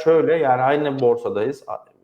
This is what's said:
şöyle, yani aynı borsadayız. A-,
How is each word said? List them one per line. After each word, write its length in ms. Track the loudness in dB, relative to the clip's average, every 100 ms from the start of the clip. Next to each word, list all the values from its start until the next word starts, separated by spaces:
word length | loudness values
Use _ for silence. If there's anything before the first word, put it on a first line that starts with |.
şöyle, 300 | 2 2 2 0
yani 260 | 0 0
aynı 380 | 0 0 -2 0
borsadayız. 640 | 0 0 -2 -4 -4 -6 -12
A-, 180 | -14 -16 _